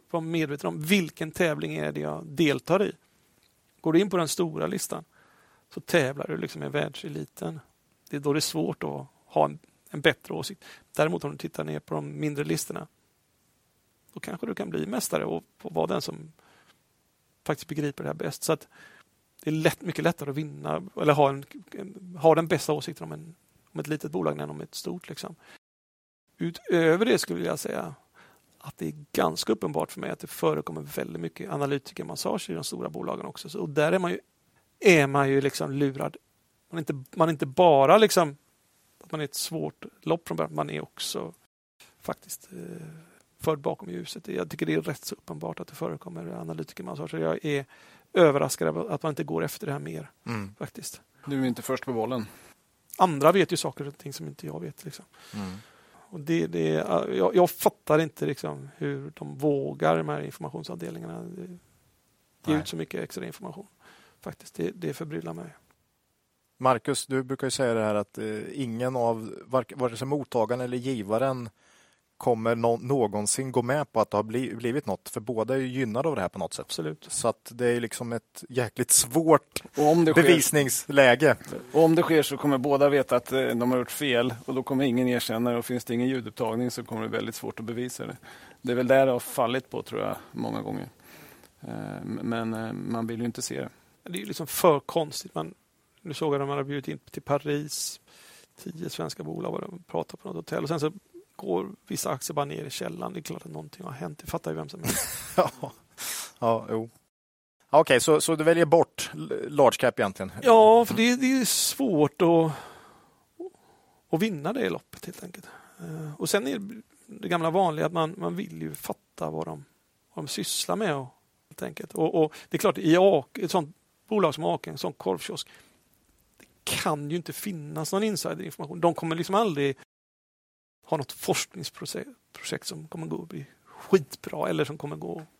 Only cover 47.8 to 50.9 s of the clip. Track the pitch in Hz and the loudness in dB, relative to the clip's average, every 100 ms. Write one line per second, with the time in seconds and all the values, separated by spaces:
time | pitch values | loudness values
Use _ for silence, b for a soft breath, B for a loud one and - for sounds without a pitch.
47.8 | b b b - 165 139 147 - 160 156 | b b b 6 6 6 0 0 -2 -2
48.8 | 208 147 160 143 - 80 160 - - 143 | -4 -4 -4 -4 -4 -2 -4 -6 -8 -8
49.8 | 73 80 - _ - 110 98 104 135 - | -8 -12 -12 _ -8 -6 -8 -10 -14 -12
50.8 | 170 | -14